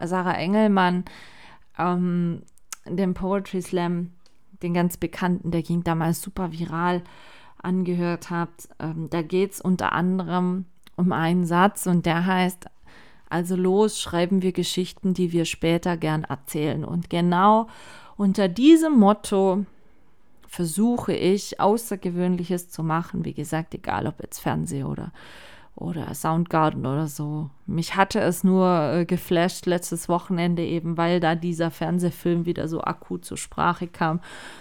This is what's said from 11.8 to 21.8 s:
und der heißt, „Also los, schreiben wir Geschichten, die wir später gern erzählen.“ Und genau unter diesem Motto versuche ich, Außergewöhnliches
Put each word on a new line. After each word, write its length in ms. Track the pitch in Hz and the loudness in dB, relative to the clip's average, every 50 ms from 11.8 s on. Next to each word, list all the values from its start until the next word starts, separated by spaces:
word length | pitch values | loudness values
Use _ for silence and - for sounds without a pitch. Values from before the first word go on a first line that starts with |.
| - | -2
und 220 | 190 175 170 156 175 | 2 2 2 2 2
der 180 | 160 170 180 | 0 0 0
heißt, 400 | 185 185 185 185 180 185 - - - - - - - - - - - - - - - | 0 2 2 2 0 -2 -6 -14 -20 -20 -20 -20 -20 -20 -20 -20 -20 -20 -20 -12 -6
„Also 260 | - 170 175 175 190 | -4 -4 -2 -2 0
los, 460 | 180 185 185 185 202 214 214 214 - | 0 2 4 4 4 4 2 0 -4
schreiben 400 | - - - 170 175 180 196 190 | -6 -4 -2 0 0 2 2 2
wir 120 | 180 185 180 | 0 0 0
Geschichten, 600 | - 175 - - 185 185 - - - - 190 180 | -2 -2 -2 -2 -2 -4 -4 -4 -4 -2 -2 0
die 180 | 190 180 170 | 0 0 0
wir 140 | 175 170 165 | 2 0 0
später 520 | 165 - - - 165 165 170 - 185 175 160 | -2 -2 -2 0 2 2 2 2 0 -2 -2
gern 260 | 165 156 156 156 160 | 0 -2 -2 -2 -2
erzählen.“ 600 | - 139 135 - - - 151 151 156 127 147 151 | -4 -6 -8 -8 -6 -4 -2 -2 -2 -2 -4 -4
Und 280 | - - 175 170 - | -4 -4 -6 -4 -4
genau 560 | 175 170 175 175 175 175 190 208 214 220 226 - - - - - - - - - - - | -2 0 2 2 4 6 6 6 6 4 2 -2 -8 -20 -20 -20 -20 -20 -20 -14 -6 -2
unter 300 | 208 196 190 220 196 190 | 0 0 2 2 2 0
diesem 500 | 175 220 254 302 330 320 320 311 294 240 | 2 6 8 10 10 10 8 6 6 8
Motto 640 | 202 196 214 214 - - 208 190 196 190 185 202 196 - - - - - - - - - - - - - - - - - | 8 8 6 4 0 -2 2 2 4 4 2 2 0 -4 -8 -20 -20 -20 -20 -20 -20 -20 -20 -20 -20 -20 -20 -20 -20 -12
versuche 640 | - - 175 165 156 196 220 240 240 240 - - 165 | -6 -4 -4 -2 0 2 2 2 2 0 0 -2 0
ich, 460 | - - 175 196 202 - - - - | 2 2 2 2 2 0 -4 -4 0
Außergewöhnliches 1120 | - 214 214 233 | 2 2 2 2